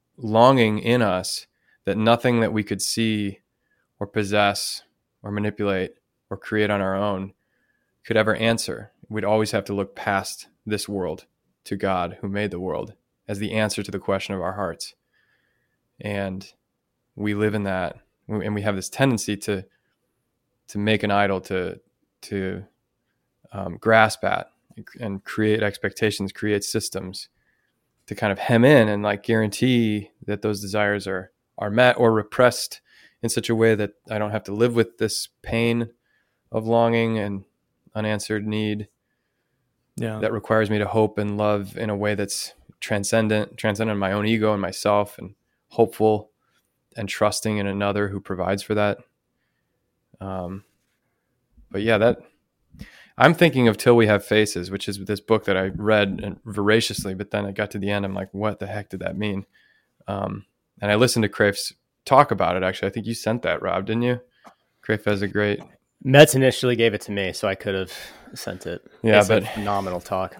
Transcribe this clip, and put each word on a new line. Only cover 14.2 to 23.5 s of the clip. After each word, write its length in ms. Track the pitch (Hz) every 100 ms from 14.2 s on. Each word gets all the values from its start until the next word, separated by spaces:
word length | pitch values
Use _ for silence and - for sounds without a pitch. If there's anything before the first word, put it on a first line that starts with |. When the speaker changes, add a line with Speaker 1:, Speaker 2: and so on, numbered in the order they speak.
| -
Speaker 1:
of 60 | 98
our 140 | 87
hearts. 400 | 98 92 82 - - _ _ _ _ _ _ _ _ _ -
And 500 | 107 101 98 92 - _ _ _ _ _ _
we 200 | - 104
live 200 | 101 107
in 100 | 107
that, 320 | 98 92 90 - _ _ -
and 280 | 104 104
we 80 | 104
have 120 | 104 98
this 120 | -
tendency 480 | - 135 113 - 101
to, 260 | - 101 - _ _ _ _ _ _ _ _ _ -
to 100 | 104
make 240 | 104 107
an 80 | 104
idol, 300 | 101 101 95
to, 360 | - 92 90 - _ _ _ _
to, 420 | - 101 95 92 101 _ _ _ _ _ _ _ _